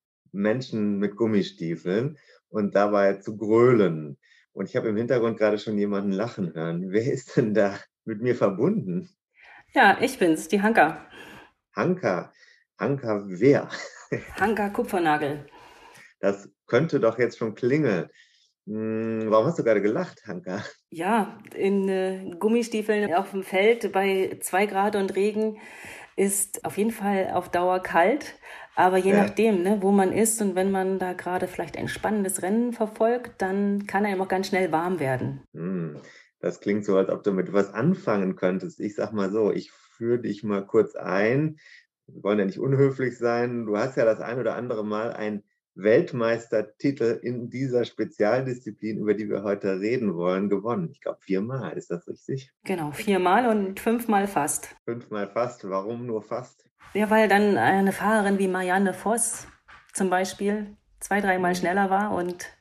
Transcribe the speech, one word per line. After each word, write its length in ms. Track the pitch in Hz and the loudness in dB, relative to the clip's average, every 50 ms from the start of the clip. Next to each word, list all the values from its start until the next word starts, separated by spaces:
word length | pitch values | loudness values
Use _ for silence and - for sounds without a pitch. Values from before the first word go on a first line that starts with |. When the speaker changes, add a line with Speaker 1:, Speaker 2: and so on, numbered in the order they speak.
| _ _ _ _ _ _ - | _ _ _ _ _ _ -6
Speaker 1:
Menschen 680 | 95 101 104 113 127 127 - - 110 104 104 101 98 | -2 0 0 0 0 -4 -4 -4 -2 -2 0 0 -2
mit 180 | 104 101 - | -2 -4 -2
Gummistiefeln 1000 | - 117 113 107 101 90 - - - 85 82 85 82 - 87 92 110 127 151 156 - _ _ - _ _ _ | -2 0 2 2 2 0 0 -4 -6 -6 -6 -6 -4 -4 -2 -2 0 -2 -2 -6 -10 _ _ -20 _ _ _
und 240 | - 107 101 98 - | -4 -2 -2 0 2
dabei 400 | 98 101 104 104 101 101 98 101 | 2 2 4 4 4 4 2 2
zu 220 | 98 - - 107 104 | 0 -6 -12 -10 -8
grölen. 800 | 113 104 110 117 120 127 127 110 98 87 82 80 76 73 69 - _ _ _ _ _ _ _ | 0 2 6 6 6 6 6 6 4 4 2 -2 -6 -10 -12 -16 _ _ _ _ _ _ _
Und 160 | - 95 87 | -10 -10 -4
ich 80 | - | -4
habe 120 | 127 113 113 | -4 -2 -2
im 80 | 104 | -2
Hintergrund 420 | 104 120 123 135 120 110 117 107 107 | -2 0 0 2 2 2 0 0 2
gerade 200 | 107 104 104 104 | 2 2 2 0
schon 200 | - 113 107 101 | -2 -4 -2 -2
jemanden 340 | 101 101 101 98 101 101 95 | 0 0 -2 -2 -2 -2 -2
lachen 400 | 95 110 120 - - 95 82 - | -2 -2 -4 -4 -6 -6 -6 -4
hören. 360 | 80 80 82 82 87 92 95 | -6 -4 -4 -4 -4 -6 -2
Wer 200 | 92 110 117 139 | 0 0 0 0
ist 260 | - 131 - - - 151 | -2 -4 -6 -2 0 0
denn 160 | 123 107 101 | 0 2 2
da 220 | 107 101 98 98 98 - _ _ _ _ | 2 2 2 0 -6 -12 _ _ _ _
mit 160 | 107 110 104 | -8 -8 -4
mir 160 | 117 123 120 | 0 -2 0
verbunden? 720 | - 113 101 95 90 120 185 220 208 117 92 85 92 87 - _ _ _ _ _ _ - - - - - _ - | 2 2 0 0 0 0 0 0 -2 -4 -4 -6 -6 -6 -10 _ _ _ _ _ _ -20 -20 -20 -20 -20 _ 4
Speaker 2:
Ja, 260 | 277 233 202 - - | 6 6 8 6 6
ich 180 | 214 269 - - | 2 -2 0 0
bin's, 300 | 190 170 156 156 - - | 2 2 2 2 0 -2
die 120 | - 202 196 | 0 2 2
Hanka. 440 | 220 226 196 156 147 - - - - - - - - - - - _ _ _ _ _ _ | 4 6 6 6 4 4 -4 -14 -20 -20 -20 -20 -20 -20 -20 -20 _ _ _ _ _ _
Speaker 1:
Hanka? 580 | 98 117 165 185 170 - 110 - - - - _ _ - _ _ _ _ _ _ - | -2 0 0 0 0 0 -2 -2 -2 -4 -8 _ _ -20 _ _ _ _ _ _ -6
Hanka 440 | 95 120 143 135 123 113 107 101 101 98 | -2 -2 -2 -2 -2 -2 -2 -2 -4 -6
wer? 400 | 92 85 110 139 143 - - - - - - - - - - - | -4 2 4 6 6 4 2 -4 -10 -12 -14 -14 -16 -20 -10 -8
<laughs> 300 | - - - - - - | -8 -8 -8 -10 -4 -2
Speaker 2:
Hanka 280 | 190 214 214 208 208 202 | 0 0 0 0 -2 -2
Kupfernagel. 800 | 202 - 233 - - 180 170 156 151 147 151 139 151 147 139 - - - - - - - - - - - - - _ _ | -2 -4 -4 -2 -2 0 2 2 2 2 0 -4 -4 -6 -10 -16 -20 -20 -20 -20 -20 -20 -20 -20 -20 -20 -20 -20 _ _
Speaker 1:
Das 320 | - 98 98 - - - _ _ _ | -2 -2 -2 -2 -8 -18 _ _ _
könnte 320 | - - 123 156 165 - 131 | 2 2 2 2 2 2 2
doch 200 | 107 113 110 - | 2 2 2 2
jetzt 180 | 123 117 - - | 0 -2 -2 -4
schon 160 | 123 110 104 | -6 -6 -6
klingeln. 540 | - - 120 135 156 151 120 98 85 - - _ _ _ _ _ _ _ _ _ _ _ | -2 0 0 2 2 2 2 0 0 -2 -6 _ _ _ _ _ _ _ _ _ _ _
Hm, 600 | 98 107 110 110 110 110 110 113 113 113 110 110 107 | -10 -8 -6 -4 -4 -4 -4 -4 -4 -4 -4 0 2
warum 160 | 107 110 117 | 4 4 4
hast 120 | 160 170 - | 2 0 0
du 40 | - | 2
gerade 160 | 117 110 104 | 2 2 4
gelacht, 460 | 98 107 117 175 185 - - - _ | 2 2 0 0 -4 -6 -10 -16 _
Hanka? 360 | 107 85 90 87 92 90 104 113 - - _ _ _ | -12 -12 -10 -8 -8 -8 -8 -8 -10 -16 _ _ _
Speaker 2:
Ja, 480 | - 156 170 190 226 226 190 - - - - - - | -10 -6 -2 0 0 0 0 -2 -6 -16 -20 -16 -8
in, 340 | - 190 196 202 196 190 196 | -2 0 0 2 2 0 0
äh, 420 | 190 190 185 190 190 190 196 190 175 170 | 0 0 -2 -2 -4 -6 -10 -12 -8 -2
Gummistiefeln 760 | 190 220 226 240 226 226 - 214 208 214 214 208 208 196 160 | 0 2 2 2 0 0 -4 -4 -2 0 0 0 0 2 0
auf 160 | 180 196 - | 0 -2 -2
dem 140 | - 196 185 | -6 -8 -6
Feld 480 | - 196 190 202 220 233 233 220 180 - | -2 0 4 4 4 4 4 0 -2 0
bei 460 | 190 196 196 190 190 185 - - - - | 0 2 2 2 0 0 -2 -4 -8 -8
zwei 240 | - - 185 208 | -2 0 0 0
Grad 300 | 202 202 190 196 214 208 | 2 0 0 0 2 2
und 180 | 202 196 190 190 | 0 -2 0 0
Regen 440 | 190 196 214 202 214 220 220 214 - - - - - - - - - - - _ | 0 0 0 0 0 -2 -2 -4 -8 -14 -20 -20 -20 -18 -18 -18 -18 -20 -10 _
ist 480 | - 196 202 196 - - - - - - | 0 0 0 2 -2 -4 -4 -6 -8 -8
auf 120 | - - | -6 -2
jeden 140 | 190 208 226 | 0 -2 -2
Fall 400 | 226 - 202 202 202 190 190 - - | -2 -2 -2 0 0 0 0 0 -2
auf 160 | 180 180 - | -2 -2 0
Dauer 300 | - 175 175 185 185 185 | 0 0 2 2 2 0
kalt. 540 | 185 - 180 170 170 202 269 294 - - - - - - - - - - _ | -2 2 4 4 6 6 4 2 -2 -8 -16 -18 -20 -20 -20 -18 -20 -8 _
Aber 220 | - 175 185 185 190 | 4 4 6 6 4
je 140 | 185 190 190 | 4 6 6
Speaker 1:
Ja. 60 | 208 202 | 6 4
Speaker 2:
nachdem, 400 | 202 - - 214 226 208 175 170 | 4 2 2 4 4 4 4 2
ne, 160 | 190 220 208 185 | 2 2 2 4
wo 100 | 196 202 | 4 6
man 200 | 196 190 185 - | 6 4 4 4
ist 300 | 190 220 220 - - 208 | 2 2 2 2 0 0
und 140 | 196 175 | 0 2
wenn 160 | 185 190 196 196 | 2 2 2 2
man 260 | 190 185 190 196 185 | 2 0 0 0 -2
da 140 | 185 185 180 | -2 -4 -4
gerade 340 | - - 175 180 185 185 | -6 -6 -4 -2 -2 -2
vielleicht 300 | 180 - - 170 156 - - | -4 -4 -8 -8 -8 -8 -8
ein 100 | - - | -6 -6
spannendes 540 | - - - 196 214 208 196 185 - - - | -6 -4 -2 -2 0 0 0 -2 -2 -4 -2
Rennen 300 | 180 208 233 240 247 233 | 0 2 2 2 0 0
verfolgt, 680 | - 220 214 220 - 220 226 240 247 240 226 - - | -2 -4 -4 0 2 2 2 2 0 -4 -8 -8 -6
dann 460 | 196 185 190 202 202 202 202 202 202 | -4 -2 0 0 0 0 0 -2 -4
kann 180 | - - 196 208 | -2 0 0 0
einem 160 | 208 196 185 | 2 0 -2
auch 80 | 190 190 | 0 0
ganz 200 | 185 185 190 - | 0 -2 0 0
schnell 240 | 202 185 185 165 156 | 0 0 2 2 0
warm 280 | 156 170 180 190 165 | 0 0 0 -2 0
werden. 420 | 143 131 131 123 123 135 139 139 - _ - | 0 0 0 0 -2 -4 -6 -8 -12 _ -12
Speaker 1:
Hm, 420 | - 82 92 95 90 82 78 73 69 - - - - _ _ _ _ | -10 -6 -6 -4 -4 -4 -6 -8 -12 -18 -20 -20 -20 _ _ _ _
das 220 | - 95 - - | -6 -6 -6 -4
klingt 240 | - 104 101 107 104 | -2 -2 -2 0 0
so, 120 | - 95 | 2 2
als 120 | 95 95 95 | 2 2 2
ob 120 | 107 98 - | -2 -2 -2
du 100 | 104 95 | -2 0
mit 200 | 95 90 85 87 | 0 -2 0 2
was 200 | 101 95 98 - | 0 0 2 -2
anfangen 640 | 107 127 170 190 - - 120 107 101 95 95 90 | 0 2 2 0 0 0 -2 0 0 0 -2 -2
könntest. 420 | - - 92 92 92 92 85 - - | -2 -2 -2 -2 -2 -6 -8 -10 -8
Ich 140 | 104 107 104 | -8 -8 -4
sag 180 | - 104 104 113 | -6 -6 -4 -2
mal 180 | 104 98 92 | -4 -2 -2
so, 200 | 101 113 107 98 - | 0 2 2 2 0
ich 180 | - - - - | -2 -6 -8 -18
führe 460 | _ _ _ _ _ 117 117 120 120 | _ _ _ _ _ -2 -2 -2 -2
dich 240 | - - 101 - - | -2 -4 -6 -6 -4
mal 220 | 104 104 98 98 | -4 -4 -4 -4
kurz 280 | - - 110 104 - - | 2 2 2 2 2 -2
ein. 640 | - - - 92 98 104 113 127 143 156 156 156 - _ - - - _ _ _ _ _ | -8 -6 -2 0 2 2 2 2 2 0 -2 -4 -8 _ -20 -20 -20 _ _ _ _ _
Wir 160 | - - - - | -20 -20 -6 -2
wollen 160 | 98 107 104 | 0 0 0
ja 60 | 98 | 0
nicht 160 | 95 92 - | -2 -2 -4
unhöflich 560 | - 135 139 135 139 135 131 131 131 123 - - | -2 0 4 4 4 2 2 0 -4 -4 -4 -2
sein. 460 | 117 120 120 120 120 123 123 120 113 | -2 0 0 0 0 -2 -2 -6 -4
Du 100 | 107 104 104 | -2 0 0
hast 180 | 120 131 - | 0 -2 0
ja 80 | 147 120 | 2 2
das 160 | 113 110 101 | 2 2 0
ein 180 | 71 95 120 127 | -2 -6 -6 -4
oder 160 | 113 110 82 | -2 -2 -4
andere 280 | 95 120 123 120 107 104 | -4 -6 -6 -6 -6 -4
Mal 280 | 104 104 107 113 120 - | -4 -4 -4 -4 -6 -6
einen 300 | - 107 107 107 101 - _ _ _ _ _ _ | -6 -6 -6 -6 -6 -10 _ _ _ _ _ _
Weltmeistertitel 1500 | 87 92 104 113 147 170 - - 123 113 113 117 113 - - 117 107 104 - _ _ - 139 135 - - - - - - | 0 4 6 6 6 4 2 -2 -2 0 0 0 -2 -2 -2 -2 -2 -2 -4 _ _ -2 -2 0 2 0 0 0 -2 -4
in 260 | 120 127 120 120 110 | -6 -6 -6 -8 -8
dieser 340 | 104 123 139 131 123 120 117 | -6 -6 -4 -2 0 0 0
Spezialdisziplin, 1120 | - - - 110 - - - 104 104 117 127 135 131 123 - - 110 104 - - 110 110 - | -2 -4 -6 -6 -6 -2 0 2 2 2 2 0 -2 -6 -8 -10 -14 -12 -8 -8 -6 -6 -4
über 160 | 107 104 101 | 0 0 0
die 140 | 104 107 104 | 0 -2 -4
wir 140 | 104 101 101 | -4 -2 -2
heute 380 | 104 101 98 - 101 95 92 | -2 -2 -2 -2 -2 -2 -2
reden 340 | 98 110 123 131 113 101 85 | 0 -2 0 0 0 -2 -2
wollen, 340 | 85 85 90 92 92 101 101 | 0 0 0 0 0 0 0
gewonnen. 400 | 101 95 98 117 120 101 85 78 | -2 -2 -2 -2 -4 -4 -4 -6
Ich 100 | - _ | -8 _
glaub, 220 | _ - - - _ | _ -10 -10 -10 _
viermal, 540 | - 95 95 104 120 131 131 107 85 - | -4 -2 -2 -2 -4 -6 -6 -8 -8 -8
ist 140 | - - - | -10 -8 -8
das 180 | 87 87 - - | -10 -10 -8 -12
richtig? 440 | - - _ - 139 135 - - _ _ _ | -16 -14 _ -10 -10 -10 -10 -14 _ _ _
Speaker 2:
Genau, 260 | - 190 175 151 147 143 | -6 -4 -4 -4 -6 -8
viermal 540 | - - 208 196 185 180 180 185 226 262 | -6 -2 0 0 2 4 4 4 4 4
und 320 | 233 220 214 196 190 196 - | 2 2 0 0 -2 -6 -4
fünfmal 460 | - 233 226 240 233 - 208 196 196 | -2 -2 -2 -2 0 0 2 2 0
fast. 480 | 202 - 143 143 151 - - - - - _ _ | 0 -2 -2 -2 -2 -4 -6 -8 -12 -18 _ _
Speaker 1:
Fünfmal 440 | - 117 120 - - 107 104 101 101 | -10 -10 -10 -10 -8 -6 -6 -6 -4
fast, 400 | - 113 123 123 - - - 95 | -2 -2 -4 -4 -4 -10 -8 -6
warum 380 | 95 95 98 107 120 120 120 | -4 -4 -4 -6 -8 -8 -8
nur 160 | 120 110 107 107 | -6 -6 -6 -6
fast? 440 | - 117 117 131 - _ _ _ _ _ _ - - - | -6 -8 -10 -10 -12 _ _ _ _ _ _ -20 -8 -2
Speaker 2:
Ja, 160 | 196 214 202 | -2 0 4
weil 200 | 214 220 220 202 | 4 4 6 6
dann 280 | 196 202 208 208 196 | 4 4 4 4 4
eine 360 | 123 113 147 185 196 196 196 185 | 4 4 4 4 4 2 2 0
Fahrerin 460 | - - 202 220 214 202 202 196 190 | 0 0 2 2 2 2 2 2 2
wie 100 | 196 185 | 0 0
Marianne 440 | 180 185 185 180 180 196 202 185 185 | 0 -2 -2 0 2 2 2 0 0
Voss 520 | - - 196 226 240 - - - - - - - _ _ _ - - _ _ - | -2 -2 -2 0 0 0 -4 -4 -8 -12 -18 -20 _ _ _ -20 -20 _ _ -4
zum 180 | - 196 185 | -2 0 0
Beispiel 680 | 185 185 190 190 - - 202 202 208 214 208 208 - _ _ _ _ _ | 2 0 0 -2 -4 -4 -2 -2 -2 -2 -6 -10 -14 _ _ _ _ _
zwei, 220 | - - 196 208 | -6 -2 -2 0
dreimal 320 | 202 196 185 185 185 175 180 | 2 2 0 2 2 0 0
Speaker 1:
Mhm. 40 | |
Speaker 2:
schneller 320 | 180 175 170 180 202 196 190 | 0 0 0 2 2 2 2
war 220 | 190 196 208 208 190 | 2 0 0 0 -2
und 340 | 175 180 180 180 180 - - - _ | -2 -2 -4 -6 -8 -12 -16 -18 _